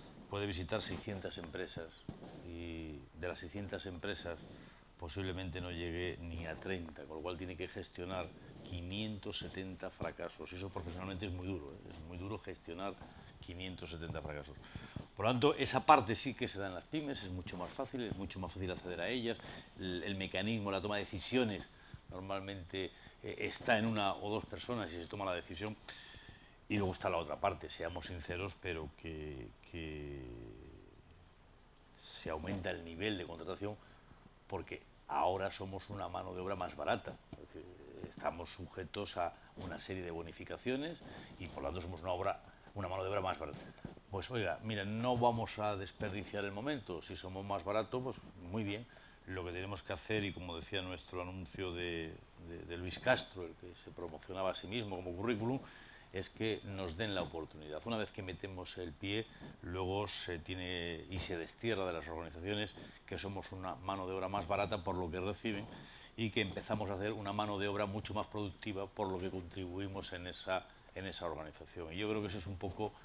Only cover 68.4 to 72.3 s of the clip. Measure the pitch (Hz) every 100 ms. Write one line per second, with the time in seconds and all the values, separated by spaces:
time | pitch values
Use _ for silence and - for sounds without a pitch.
68.4 | 101 - 110 95 98 - 98 95 95 92
69.4 | 85 98 90 92 98 98 - 90 90 -
70.4 | - 92 - - - 90 95 - 85 78
71.4 | 78 - 76 90 80 87 107 110 104